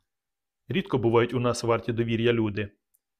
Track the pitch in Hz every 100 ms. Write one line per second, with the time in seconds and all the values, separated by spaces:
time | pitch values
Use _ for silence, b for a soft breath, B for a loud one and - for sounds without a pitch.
0 | _ _ _ _ _ _ - 180 - 131
1 | 113 117 120 127 120 117 117 113 120 113
2 | 117 113 117 117 107 104 101 - _ _
3 | _